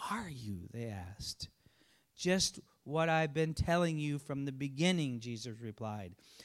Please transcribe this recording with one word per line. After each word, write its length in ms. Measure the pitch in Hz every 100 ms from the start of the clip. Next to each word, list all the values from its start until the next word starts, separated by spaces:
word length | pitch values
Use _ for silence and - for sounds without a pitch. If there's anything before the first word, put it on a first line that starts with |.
| -
are 200 | 214 196
you?" 380 | 135 110 92 95
they 160 | 113 117
asked. 640 | 98 90 95 - - - _ _ _ _ _ _ -
"Just 440 | 175 185 - - - _
what 260 | - 151 165
I've 240 | 160 160
been 200 | 143 160
telling 460 | 156 - 175 170 156
you 200 | 147 143
from 260 | - 139 139
the 60 |
beginning," 680 | 131 139 135 175 180 143 120
Jesus 380 | 117 113 120 110
replied. 560 | 117 101 110 107 92 92 - -